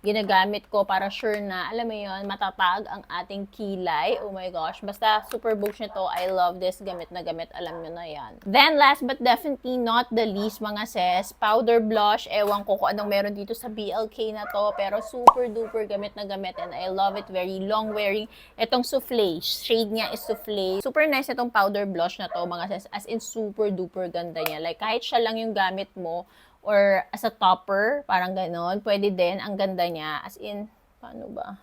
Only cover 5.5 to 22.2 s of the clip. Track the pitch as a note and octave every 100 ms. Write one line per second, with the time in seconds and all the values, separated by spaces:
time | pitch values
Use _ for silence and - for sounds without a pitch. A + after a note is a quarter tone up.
5.5 | A3 G#3 G#3 G#3 G3+ F#3+ - F#3 F#3 F3+
6.5 | F3+ F#3 F3+ G3 F3+ E3 F3 E3+ E3 E3
7.5 | - E3+ E3 D#3+ E3+ E3+ D3 - - G3
8.5 | A3 C#4+ D4+ C#4 C#4+ B3+ C4+ B3 A#3 D4+
9.5 | C4+ B3+ B3+ A#3 A#3 A#3+ A3+ A3 G3 G#3+
10.5 | - G#3+ G#3 G#3+ A3 F3+ F3+ G3 - G#3+
11.5 | A3 A3+ A#3 A3 G#3+ G#3 A3 - G#3 G#3
12.5 | G#3 G3+ F#3+ F#3+ G3+ G#3 G3+ G3+ G3+ G3+
13.5 | A3+ B3 G#3+ G#3 F#3+ A3 - A3 G#3+ G#3
14.5 | G3+ G#3 G3+ G3 G#3 - B3+ A#3+ B3+ B3
15.5 | G#3+ A3 A3+ G#3+ G3+ G3+ G#3 G3+ G3 F#3+
16.5 | - F3 D#3+ F#3 F#3+ G3 G#3 G3+ F#3+ F#3
17.5 | F#3+ F#3+ A3 A3 G#3+ G#3 G#3 A3 - -
18.5 | - A3+ B3+ B3 C4+ - A#3+ G3+ E3 -
19.5 | - - A3+ G#3+ A3 A3 A3 - G#3 -
20.5 | G#3 F#3+ F#3+ C4+ C#4+ D#4 C4+ C#4 B3 A#3+
21.5 | A3+ G3 G3+ G3+ F3+ E3+ -